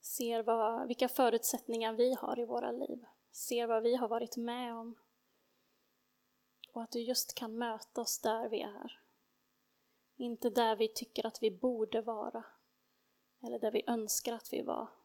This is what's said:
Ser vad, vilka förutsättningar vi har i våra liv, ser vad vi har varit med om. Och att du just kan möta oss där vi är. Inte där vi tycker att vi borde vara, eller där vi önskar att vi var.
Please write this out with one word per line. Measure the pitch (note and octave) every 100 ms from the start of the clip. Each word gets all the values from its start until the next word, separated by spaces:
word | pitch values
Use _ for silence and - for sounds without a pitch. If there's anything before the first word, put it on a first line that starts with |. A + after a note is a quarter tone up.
| - -
Ser | A#3 A3+
vad, | A3 A3+ A3 A3+ C4
vilka | A#3+ B3+
förutsättningar | - B3 A3+ - B3 - A#3 A3+
vi | A3 B3
har | B3+ - -
i |
våra | A#3 A#3+ A#3+
liv, | A#3+ C4 B3 - _ _
ser | - - A#3+ A#3
vad | A3+
vi | A#3
har | B3 A#3+
varit | A#3 A#3 -
med | A#3 A#3+ B3
om. | A#3 A3+ A3+ _ _ _ _ _ _ _ _ _ _ _ _ _ _ _ _ -
Och | -
att | A3+
du | A#3+
just | A#3 B3 -
kan | - A3+ A3+
möta | A#3+ A3 - -
oss | A3 -
där | A3+ A3+ A3+
vi | A3
är. | G#3+ G#3 - - _ _ _ _ _ _ _ _ _ _ _ _
Inte | A#3+ A#3 B3
där | A3 A3+ G#3+
vi | A3
tycker | - - - A3+
att | -
vi | A3
borde | F#3 B3+ A#3+ A3 A3
vara, | A3+ A3 - A3+ A3 - _ _ _ _ _ _ _ _
eller | A#3+ A#3
där | G#3+
vi | A3+ -
önskar | A#3 G#3+ - -
att | A#3 -
vi | -
var. | - - A#3 -